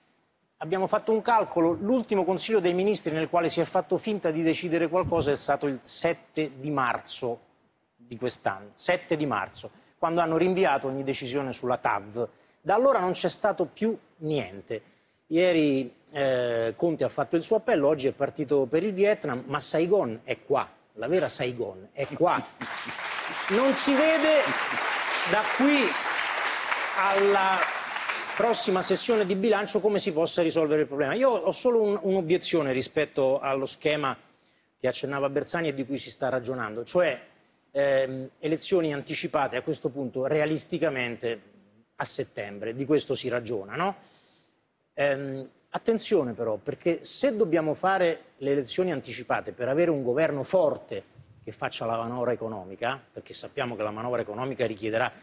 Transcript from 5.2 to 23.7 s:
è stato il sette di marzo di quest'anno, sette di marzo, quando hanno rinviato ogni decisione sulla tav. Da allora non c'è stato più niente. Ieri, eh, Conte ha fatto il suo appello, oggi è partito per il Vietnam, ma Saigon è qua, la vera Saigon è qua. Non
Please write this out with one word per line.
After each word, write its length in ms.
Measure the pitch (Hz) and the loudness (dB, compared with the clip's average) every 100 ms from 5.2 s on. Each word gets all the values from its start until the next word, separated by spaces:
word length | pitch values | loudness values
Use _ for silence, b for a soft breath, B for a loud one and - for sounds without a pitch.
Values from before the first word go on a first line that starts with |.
| 143 | 2
è 40 | 139 | 0
stato 320 | - 143 147 | 0 0 0
il 120 | 131 | -4
sette 680 | - - - 165 - - 156 135 | -6 -2 -2 -2 -6 -4 -4 -4
di 100 | 143 | -4
marzo 680 | 143 123 117 - - 123 117 _ _ _ _ _ _ | 0 0 0 -6 -6 -6 -6 _ _ _ _ _ _
di 200 | 120 120 | -16 -6
quest'anno, 540 | 123 - - 98 104 | -6 -4 -4 -6 -8
sette 420 | - - 175 - 160 | -6 -2 -2 0 -2
di 100 | 151 | 0
marzo, 440 | 107 95 - 110 b b _ | -2 -4 -8 -16 b b _
quando 240 | 165 170 | -2 0
hanno 160 | 165 160 | 2 2
rinviato 500 | 180 185 185 139 135 | 2 2 2 2 0
ogni 160 | 135 | -4
decisione 480 | 135 131 131 139 135 | -4 -4 -4 -4 -4
sulla 260 | 120 123 123 | -4 -2 0
tav. 500 | 123 104 101 110 117 b b b | 0 -2 -4 -6 -6 b b b
Da 140 | 151 202 | 0 2
allora 240 | 269 233 | 4 4
non 120 | 180 | 2
c'è 180 | 180 180 | 0 -2
stato 360 | - 208 190 180 | 0 -2 0 -2
più 320 | - 220 208 _ _ | -2 -2 -2 _ _
niente. 640 | 156 147 95 98 - 110 b b b b - | -4 -2 -4 -8 -10 -10 b b b b -2
Ieri, 680 | 160 180 165 151 135 123 - _ | 2 4 4 4 2 -2 -10 _
eh, 600 | 147 139 127 123 117 113 110 | -2 0 2 2 0 -2 0
Conte 280 | 180 151 | 0 0
ha 60 | 127 | -2
fatto 260 | - 139 170 | -2 -2 -2
il 80 | |
suo 140 | 160 220 | 2 0
appello, 300 | 233 202 139 | 2 2 4
oggi 200 | 156 131 | 2 0
è 40 | |
partito 540 | - 139 - 139 143 131 | 0 -2 -4 0 2 2
per 140 | 156 | 0
il 100 | 202 | 0
Vietnam, 500 | 185 202 208 147 170 - | 2 2 2 -2 -6 -4
ma 140 | 143 | -6
Saigon 600 | - 160 175 196 135 110 | -2 0 2 2 2 -4
è 200 | - 120 | -6 -6
qua, 240 | - 135 107 - _ | 0 0 0 -8 _
la 140 | - 113 | -8 -2
vera 220 | 175 127 | 0 0
Saigon 600 | - 127 123 95 92 98 | -2 -4 -4 -6 -8 -12
è 140 | - 139 | -8 -6
qua. 340 | 143 175 160 - - - - - - - - - - - | 0 2 2 -2 -10 -10 -8 -10 -8 -8 -8 -8 -6 0
Non 240 | 196 269 | 2 4